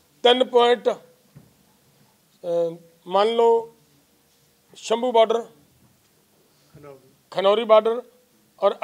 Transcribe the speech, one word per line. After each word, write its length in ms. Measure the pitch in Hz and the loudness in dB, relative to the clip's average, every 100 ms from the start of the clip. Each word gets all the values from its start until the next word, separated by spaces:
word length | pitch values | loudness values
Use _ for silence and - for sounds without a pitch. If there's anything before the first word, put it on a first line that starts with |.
| _ _ | _ _
ਤਿੰਨ 220 | 240 247 | 0 2
point, 440 | 254 247 240 240 240 | 0 2 2 0 -2
ਅਹ, 1900 | 202 - _ _ - _ _ _ _ _ _ _ _ _ _ 175 170 170 170 - _ 180 | -8 -12 _ _ -20 _ _ _ _ _ _ _ _ _ _ -6 -4 -4 -8 -18 _ -4
ਮੰਨ 300 | 196 214 233 | -2 0 2
ਲਓ, 380 | 233 226 226 _ _ _ _ _ _ _ _ _ _ - | 2 0 -2 _ _ _ _ _ _ _ _ _ _ -20
ਸ਼ੰਭੂ 360 | - 226 254 | -8 -6 -2
ਬਾਰਡਰ, 340 | 226 214 233 226 _ _ _ _ _ _ _ _ _ _ _ _ 143 147 135 _ _ _ | 0 0 -2 -6 _ _ _ _ _ _ _ _ _ _ _ _ -20 -20 -20 _ _ _
ਖਨੌਰੀ 340 | 180 196 214 | -2 0 0
ਬਾਰਡਰ 380 | 226 220 214 233 - _ _ _ _ _ | 2 2 2 -4 -10 _ _ _ _ _
ਔਰ 120 | 196 196 | -4 -2